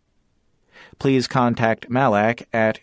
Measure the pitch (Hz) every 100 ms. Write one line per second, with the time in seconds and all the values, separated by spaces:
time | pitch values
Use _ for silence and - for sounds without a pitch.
0 | _ _ _ _ _ _ _ - - -
1 | 143 131 120 131 120 113 113 110 - 123
2 | 135 101 135 - - 117 110 -